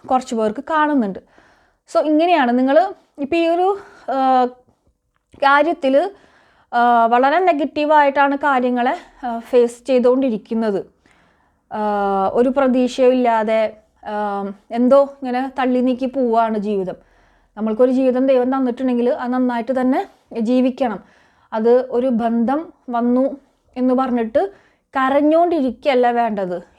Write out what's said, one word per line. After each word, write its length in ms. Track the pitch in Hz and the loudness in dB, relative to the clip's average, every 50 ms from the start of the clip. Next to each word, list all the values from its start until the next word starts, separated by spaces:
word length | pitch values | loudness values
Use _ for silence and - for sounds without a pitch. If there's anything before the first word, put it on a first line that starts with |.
| - - | -8 -2
കുറച്ച് 240 | 262 254 254 - 247 | -2 -2 -2 -4 -4
പേർക്ക് 280 | 226 220 214 214 220 277 - | -2 -2 -2 -4 -6 -8 -4
കാണുന്നുണ്ട്. 500 | 320 311 302 302 302 277 220 196 180 185 - _ _ _ _ _ _ _ _ _ _ _ _ _ - | -2 0 0 2 2 0 0 0 -4 -8 -14 _ _ _ _ _ _ _ _ _ _ _ _ _ -2
So 80 | 339 277 | -2 0
ഇങ്ങനെയാണ് 540 | 302 302 302 330 349 349 311 262 240 240 247 | 2 2 2 4 4 2 2 2 2 2 2
നിങ്ങൾ 340 | 262 262 277 311 359 403 370 - _ _ _ - | 2 4 4 2 2 2 -2 -10 _ _ _ -10
ഇപ്പം 180 | 277 262 339 339 | -8 -4 -2 0
ഈ 100 | 339 330 | 0 0
ഒരു, 300 | 339 339 359 381 403 403 - - - - - - | 2 2 2 0 0 -2 -6 -18 -20 -18 -8 -6
ആ, 340 | 254 269 262 262 254 254 254 247 247 _ _ _ _ _ _ _ _ _ _ _ _ _ _ _ _ - | -2 0 2 2 4 2 2 0 -2 _ _ _ _ _ _ _ _ _ _ _ _ _ _ _ _ 0
കാര്യത്തിൽ, 760 | - 269 277 285 302 320 339 339 - 269 269 277 339 403 392 - _ _ _ _ _ _ _ _ _ - - | 2 4 4 4 4 2 0 -2 0 2 2 2 2 0 -6 -12 _ _ _ _ _ _ _ _ _ -6 -2
ആ, 320 | 240 240 240 240 233 233 | 0 2 4 4 4 4
വളരെ 340 | 226 233 247 262 277 294 349 | 4 4 2 2 2 2 2
നെഗറ്റീവായിട്ടാണ് 960 | 381 359 330 285 311 277 - 302 294 294 311 302 285 277 277 285 277 277 277 277 | 2 2 0 0 -2 -4 -2 -2 0 2 4 4 4 4 4 2 2 2 0 0
കാര്യങ്ങളെ, 600 | 311 294 269 254 247 247 247 247 240 254 311 359 - - _ - - | 0 0 0 0 0 -2 -2 0 -2 -2 -2 -4 -8 -18 _ -12 -10
ആ, 140 | 247 233 233 | -8 -8 -8
ഫേസ് 460 | 233 - - 247 240 240 240 - - - | -8 0 2 2 2 2 0 -6 -4 0
ചെയ്തുകൊണ്ടിരിക്കുന്നത്. 1000 | 262 247 233 247 247 262 269 269 220 202 - - 233 226 226 220 202 180 - - _ _ _ _ _ _ _ _ _ _ _ _ _ _ _ - - | 0 2 4 4 2 2 0 -2 -2 -4 -6 -6 -4 -2 -2 -2 -2 -4 -6 -8 _ _ _ _ _ _ _ _ _ _ _ _ _ _ _ -14 -8
ആ, 80 | 214 214 214 208 202 202 196 196 196 190 190 - | -6 -4 -2 -2 -2 -2 -2 0 0 0 0 0
ഒരു 160 | 202 247 269 | 0 -2 -2
പ്രതീക്ഷയും 640 | 254 277 277 262 240 262 247 247 - - 262 247 254 | 0 0 0 0 2 0 0 -2 -2 0 2 2 2
ഇല്ലാതെ, 640 | 254 247 233 226 220 220 214 220 220 220 220 220 - _ _ _ _ - | 2 2 0 0 0 0 0 0 0 0 -2 -4 -10 _ _ _ _ -12
ആ, 460 | 208 214 208 208 208 202 202 196 196 196 - _ - | -10 -8 -6 -6 -6 -6 -6 -8 -8 -10 -14 _ -10
എന്തോ 320 | - 233 247 254 269 277 277 | -4 -2 2 4 4 4 4
ഇങ്ങനെ 480 | 269 277 - 269 254 247 247 262 269 262 - | 2 -2 -12 -10 -6 -6 -4 -6 -6 -4 -4
തള്ളി 200 | 254 254 254 247 | -2 -2 0 0
നീക്കി 260 | 247 254 254 240 269 | 0 -2 -2 -2 -4
പോവാണ് 520 | 254 254 277 262 240 226 226 226 226 220 214 | -6 -4 -2 -2 0 0 0 0 0 -2 -4
ജീവിതം. 380 | 196 214 208 196 185 180 - - _ _ _ _ _ _ _ _ _ _ _ 214 | -4 -4 -4 -4 -4 -6 -8 -14 _ _ _ _ _ _ _ _ _ _ _ -8
നമ്മൾക്കൊരു 340 | 220 220 214 214 254 254 | -6 -4 0 2 2 2
ജീവിതം 360 | 254 254 269 262 247 254 262 269 | 2 2 0 0 0 0 2 2
ദൈവം 300 | 269 254 247 247 262 269 | 2 2 2 0 -2 -2
തന്നിട്ടുണ്ടെങ്കിൽ 520 | 262 247 233 247 262 254 247 240 233 247 | -2 -2 -4 -4 -4 -2 -2 0 0 -2
അത് 240 | 294 - 254 240 247 | -2 -2 -4 -4 -2
നന്നായിട്ട് 480 | 254 254 247 240 233 226 233 262 262 | -2 -2 -2 -2 -4 -4 -4 -4 -2
തന്നെ 240 | 254 254 269 339 403 381 _ _ _ - - 226 | 0 0 0 -2 -2 -6 _ _ _ -14 -8 -6
ജീവിക്കണം. 600 | 226 214 254 254 247 262 254 - 269 233 208 175 - _ _ _ _ _ _ _ _ - - | -2 0 0 2 2 0 0 -2 -4 -4 -4 -6 -12 _ _ _ _ _ _ _ _ -10 -6
അത് 340 | 220 220 233 240 254 254 254 | -2 2 2 2 2 2 0
ഒരു 160 | - 240 247 269 | -4 -2 -2 0
ബന്ധം 680 | 247 214 233 226 233 233 233 220 262 302 339 349 - _ _ - | -2 0 -2 -2 0 0 0 0 -2 -4 -4 -8 -16 _ _ -8
വന്നു 480 | 240 233 233 240 247 254 269 277 294 277 _ _ _ _ _ _ - 254 | -6 -2 0 0 0 2 0 -2 -4 -8 _ _ _ _ _ _ -8 -4
എന്ന് 160 | 254 254 254 | -2 0 0
പറഞ്ഞിട്ട് 580 | 247 262 262 240 240 226 220 - 285 370 392 - _ _ _ _ _ | 0 0 -2 -2 -2 -4 -2 -2 -2 -2 -2 -6 _ _ _ _ _
കരഞ്ഞുകൊണ്ടിരിക്കുകയല്ല 1300 | _ _ - 269 269 262 269 285 294 302 311 330 349 349 339 320 262 262 226 - - 294 262 254 247 240 | _ _ -6 -2 -2 0 0 2 2 2 2 2 2 2 0 -2 -2 -4 -6 -6 -4 -2 0 2 2 2
വേണ്ടത്. 500 | 240 240 233 226 220 202 196 180 180 180 - _ _ | 0 0 -2 -2 -2 -4 -6 -6 -6 -8 -10 _ _